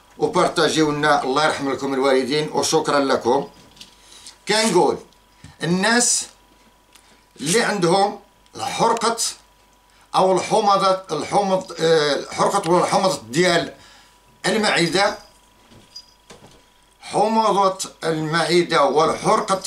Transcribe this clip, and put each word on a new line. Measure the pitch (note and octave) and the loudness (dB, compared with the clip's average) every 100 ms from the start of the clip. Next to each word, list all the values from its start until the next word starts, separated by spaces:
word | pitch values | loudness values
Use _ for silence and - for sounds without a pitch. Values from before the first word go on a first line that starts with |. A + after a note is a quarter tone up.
| _ - | _ -4
وبارطاجيو | D3+ F#3 E3+ - D3 D#3 D3+ | -2 0 0 2 0 2 0
لنا، | D3 D3+ C#3+ | 0 0 0
الله | C3+ C#3 | 0 0
يرحم | D#3 - C#3 | 0 -2 -4
لكم | B2 C#3 | -4 -4
الوالدين | C3 C#3 C3 B2 D3+ D3+ | 0 2 2 0 -2 -2
وشكرا | C#3+ C#3 D#3 D3+ C#3+ | -4 0 0 2 0
لكم. | C3+ C3 - C#3 - - - - - - - - - - - | 0 0 0 0 -2 -14 -20 -20 -20 -20 -20 -20 -20 -18 -2
كنقول | G#3 A3 F3 C3+ - - _ _ _ - - | 0 2 2 2 0 -10 _ _ _ -20 -10
الناس | D#3+ F#3 G#3+ A#3+ A#3 - - - _ _ _ _ _ - _ _ _ - | -2 0 2 2 2 -2 -4 -16 _ _ _ _ _ -20 _ _ _ -10
اللي | C#3+ A3 | -2 0
عندهم | F3+ G3+ E3+ F#3+ G3+ - - _ _ - | 0 0 0 2 0 -2 -16 _ _ -12
الحرقة | - - A3+ - - - - - _ _ _ _ _ _ _ | -10 -2 0 2 -2 -2 -6 -8 _ _ _ _ _ _ _
او | D3+ F#3+ | 0 2
الحمضة، | F#3 - G#3 G3+ G3 F#3+ F#3 - | 2 0 0 2 2 2 0 -4
الحمض، | D3+ B2 F#3 G3 F#3+ - E3 | -8 -2 -2 0 -2 -4 -4
آه، | D#3+ D#3+ D3 | 2 2 2
الحرقة | C3 - - G3+ G3+ D#3+ | -2 -4 -2 0 0 2
والحمض | F3 - F#3+ F#3+ - A2 | 2 2 2 0 -2 -4
ديال | C3+ F3+ E3+ - - - - - _ _ _ F3 | 0 2 2 -2 -10 -20 -20 -20 _ _ _ -2
المعدة، | G#3+ G#3 C#3+ E3 F3+ G3+ - - _ _ _ _ - - - - _ _ - - - _ _ _ _ | 0 0 0 0 0 0 -2 -14 _ _ _ _ -20 -20 -20 -20 _ _ -20 -20 -20 _ _ _ _
حموضة | - F#3+ G#3 A3+ A3 F#3 G3 F#3 - - | -8 -2 0 2 2 2 0 -2 -10 -8
المعدة | D#3+ D#3 D#3 E3 D#3+ F3 E3+ D#3 | -4 -4 -2 -2 2 2 2 2
والحرقة | C#3 D3 D#3+ - F3 G#3+ - F#3+ | 2 2 2 0 0 0 0 -2